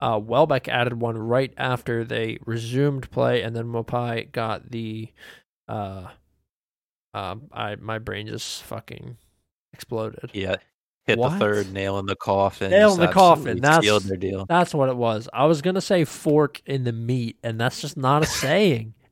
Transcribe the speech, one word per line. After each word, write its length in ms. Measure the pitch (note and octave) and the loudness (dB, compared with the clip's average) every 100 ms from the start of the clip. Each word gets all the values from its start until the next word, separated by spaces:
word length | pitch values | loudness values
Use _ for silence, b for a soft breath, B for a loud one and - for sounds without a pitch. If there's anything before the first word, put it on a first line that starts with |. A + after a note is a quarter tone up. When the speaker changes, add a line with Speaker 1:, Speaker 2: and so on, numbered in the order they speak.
Speaker 1:
Uh, 200 | B2 G#2+ | -2 -2
Welbeck 460 | A2 A#2+ D#3+ C3 - | 0 2 4 2 0
added 320 | A#2+ B2 A#2+ | -2 -2 -2
one 180 | A#2 A2+ | -4 -4
right 340 | A2+ B2 C3+ - | 0 0 0 -4
after 480 | B2+ B2 - A#2 | -4 -2 -2 -4
they 340 | A2+ A2+ A2+ A2+ - | -4 -4 -6 -8 -8
resumed 640 | A2+ A2+ B2+ D3 C3+ B2 | -6 -4 0 0 -2 -6
play, 320 | B2 B2 B2 | -2 0 0
and 140 | A2 A#2 | -2 -6
then 80 | |
Maupay 680 | A#2 A#2 A#2 A#2+ A#2+ A#2 - | -6 -6 -4 -4 -4 -6 -6
got 400 | A#2+ A2+ G#2 - | -6 -6 -6 -8
the, 380 | A#2 A2+ A2 A2 B B B _ _ - | -8 -8 -10 -12 B B B _ _ -10
uh, 400 | A2 G2+ F#2+ F2+ - _ _ _ _ _ _ _ _ _ | -8 -8 -10 -16 -20 _ _ _ _ _ _ _ _ _
um, 340 | G#2 F#2+ G2+ D3 | -10 -10 -10 -12
I, 240 | - G#2+ G#2 | -10 -8 -8
my 220 | G#2+ A2 | -8 -8
brain 280 | A2+ G2+ G#2+ | -8 -10 -10
just 360 | A2 - - | -10 -10 -12
fucking 520 | - A2 - - - A#2+ _ _ _ _ _ | -12 -12 -12 -16 -16 -18 _ _ _ _ _
exploded. 580 | - - A2+ A2 - - | -20 -10 -8 -6 -10 -10
Speaker 2:
Yeah, 220 | G#2 F#2+ G2+ - _ _ _ | -6 -4 -4 -6 _ _ _
hit 140 | - A2+ | 0 2
Speaker 1:
What? 120 | B2+ | 2
Speaker 2:
the 60 | F#3 | 2
third 340 | G#3 G#2 G2 | 2 2 -2
nail 260 | G2 G2 G2 | -4 -4 -2
in 80 | G2 | -4
the 100 | G2 | -4
coffin. 540 | - G2 G2 - G2 | 2 4 2 0 2
Speaker 1:
Nail 220 | F#3+ G#3+ | 6 6
in 60 | F#3 | 6
Speaker 2:
Just 100 | E3+ | 4
Speaker 1:
the 40 | |
coffin. 460 | F#3+ F3+ D#3+ C3 A#2 | 8 8 8 2 0
Speaker 2:
absolutely 20 | |
Speaker 1:
That's, 220 | C#3 D#3+ | 4 6
Speaker 2:
sealed 180 | G#2+ G#2 | 6 4
their 120 | G2 F#2+ | 2 -4
deal. 300 | F#2+ F#2+ G2 | -4 -4 0
Speaker 1:
that's 280 | E3+ E3+ | 2 2
what 140 | D3+ C3 | 0 0
it 80 | B2 | 2
was. 320 | A#2 G#2+ A#2 | 0 -2 -4
I 140 | A#2 D3 | 2 2
was 160 | D#3+ | 2
gonna 180 | F3 F#3 | 0 -2
say 240 | - F#3 | 0 2
fork 580 | D#3 - E3 D3+ C#3+ - - | 0 -2 2 2 2 -2 -6
in 180 | C3+ | -4
the 80 | B2 | -2
meat, 460 | A#2 A#2 B2+ A#2 - | -2 -2 -2 -4 -6
and 180 | A#2 A2+ | -6 -2
that's 200 | B2 - | -2 -4
just 160 | D3+ C#3+ | -8 -2
not 260 | C3 D3 | 2 2
a 40 | D#3 | 2
<laughs> 0 | |
saying. 680 | - C3+ F3+ G#3 A#2 A2+ - _ | -2 0 2 4 2 -4 -16 _